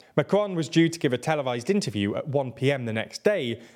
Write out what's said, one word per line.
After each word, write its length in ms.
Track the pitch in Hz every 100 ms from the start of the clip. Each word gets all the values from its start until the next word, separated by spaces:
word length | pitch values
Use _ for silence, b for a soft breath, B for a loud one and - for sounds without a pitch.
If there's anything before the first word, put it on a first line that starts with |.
| b -
Macron 380 | 147 190 208 180
was 140 | 139
due 200 | 165 165
to 100 | 165
give 140 | 147
a 60 | 123
televised 520 | - 156 127 123 120
interview 460 | 202 - 107 101 -
at 120 | -
one 220 | 139 131
P 220 | - 131
M 120 | 139 120
the 80 |
next 300 | 110 107 -
day 380 | - 208 127 113 B